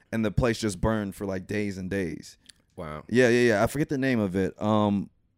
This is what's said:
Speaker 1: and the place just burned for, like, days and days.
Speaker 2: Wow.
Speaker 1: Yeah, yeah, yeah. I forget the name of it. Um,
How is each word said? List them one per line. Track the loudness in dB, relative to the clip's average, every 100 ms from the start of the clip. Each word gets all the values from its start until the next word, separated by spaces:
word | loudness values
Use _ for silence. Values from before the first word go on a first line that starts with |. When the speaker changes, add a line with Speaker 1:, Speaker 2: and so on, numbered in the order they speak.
| _
Speaker 1:
and | -4 -2
the |
place | 0 0 0
just | -2 -2
burned | -2 0 -4 -6
for, | -6
like, | -6 -6
days | -4 -4 -6
and | -6
days. | -4 -4 -6 -14 -20 -20 -20 _ -14
Speaker 2:
Wow. | -12 -12 0
Speaker 1:
Yeah, | 4 6
yeah, | 6 4
yeah. | 4
I | 2
forget | 0 -4
the | -2
name | 0 0
of | 0 0
it. | -2 -2
Um, | 0 2 2 0 -4 _ _